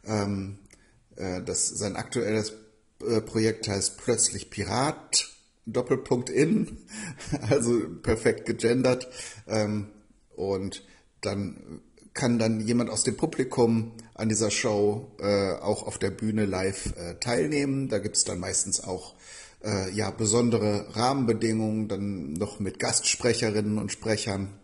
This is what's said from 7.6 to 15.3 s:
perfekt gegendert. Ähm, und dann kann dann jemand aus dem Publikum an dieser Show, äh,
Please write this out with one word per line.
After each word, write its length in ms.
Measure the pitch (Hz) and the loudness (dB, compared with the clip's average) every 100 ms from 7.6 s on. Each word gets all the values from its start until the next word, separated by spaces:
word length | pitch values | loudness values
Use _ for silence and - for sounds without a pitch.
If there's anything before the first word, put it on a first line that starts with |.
| 117 117 80 85 | 4 2 0 -4
perfekt 440 | - 110 120 - - | -2 2 2 2 -4
gegendert. 600 | 107 113 127 127 127 - - - - - | 0 2 4 4 2 -2 -12 -14 -14 -4
Ähm, 440 | 110 104 107 101 - _ _ _ | 0 0 -2 -6 -14 _ _ _
und 500 | - 98 95 95 - - - _ _ | -6 -2 -2 -4 -10 -18 -20 _ _
dann 600 | 104 101 98 - - 76 - _ - | -4 -2 -4 -8 -16 -18 -18 _ -14
kann 240 | - 127 120 | -2 2 4
dann 220 | 113 110 | 4 2
jemand 300 | 110 120 117 | 2 2 2
aus 140 | - | 0
dem 120 | - 104 | 0 2
Publikum 760 | 120 - 127 - 117 113 113 - - | -2 0 -2 4 4 4 0 -10 -18
an 140 | - 110 | -4 0
dieser 220 | 107 107 | 2 2
Show, 640 | - 120 104 104 104 - - | 2 2 4 4 2 -6 -4
äh, 320 | 101 | 2